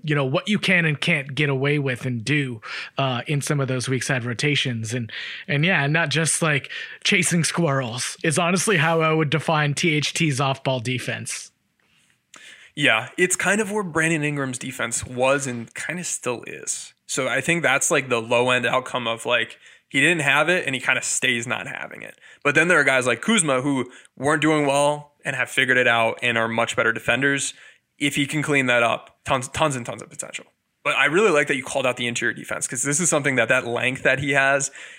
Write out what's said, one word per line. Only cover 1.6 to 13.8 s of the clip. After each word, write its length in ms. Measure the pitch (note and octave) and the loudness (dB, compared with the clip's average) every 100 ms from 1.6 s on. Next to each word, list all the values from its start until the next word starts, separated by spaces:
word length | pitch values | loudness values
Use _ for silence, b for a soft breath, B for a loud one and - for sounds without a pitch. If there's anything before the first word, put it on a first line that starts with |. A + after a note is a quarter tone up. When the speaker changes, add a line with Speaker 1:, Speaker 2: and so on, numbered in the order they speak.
| C#3 D3 | 0 0
Speaker 1:
with 260 | C3+ B2 | 0 -2
and 200 | C3 A#2+ | -4 -4
do, 360 | G#2+ D3 C3+ A2+ B B B - | 0 0 -2 -8 B B B -2
uh, 240 | C3+ A#2+ - | -2 -2 -2
in 140 | C#3+ | -2
some 180 | - C#3+ | 0 0
of 80 | C3 | 0
those 220 | B2+ A#2+ | -2 -2
weak 140 | C3 | -2
side 220 | - C3 | -2 -2
rotations. 680 | A#2+ A2+ D3 C#3 C3+ A#2 A2 | -4 -2 0 0 -2 -4 -4
And, 180 | B2 A2+ B B B - | -6 -6 B B B -4
and 160 | C#3+ | 0
yeah, 220 | E3+ E3+ C#3+ | 2 2 2
not 240 | E3 D#3 | 0 0
just, 320 | D3 D#3 - | 0 0 0
like, 280 | D#3+ C#3+ - B B B | 0 0 -4 B B B
chasing 400 | - G3 - E3+ | 0 2 2 2
squirrels 720 | D3 - D#3+ C3+ A#2+ B2 - - | 0 0 0 0 -2 -4 -6 -2
is 160 | E3 F3+ | 0 2
honestly 380 | E3+ F#3 A3+ F3 | 2 2 2 2
how 240 | D#3+ E3 | 4 2
I 120 | D#3+ | 2
would 180 | D#3+ D3+ | 2 2
define 440 | D#3 - D#3 D3 | 0 2 2 2
T 160 | C#3 E3+ | 0 0
H 180 | D3+ - | 2 0
T's 280 | - D#3+ B2+ | 0 0 0
off-ball 400 | C3+ C3 C#3 C3 | 0 0 -2 -2
defense. 680 | A#2 B2+ - A2+ A2+ - - _ _ _ _ _ _ _ _ B B B B - | -2 -4 -6 -8 -8 -10 -12 _ _ _ _ _ _ _ _ B B B B 0
Speaker 2:
Yeah, 340 | C3+ A2+ A#2+ - | 2 2 0 0
it's 200 | F3+ - | 2 2
kind 240 | F3+ G#3 | 2 0
of 100 | G3+ | 0
where 140 | G#3 | -4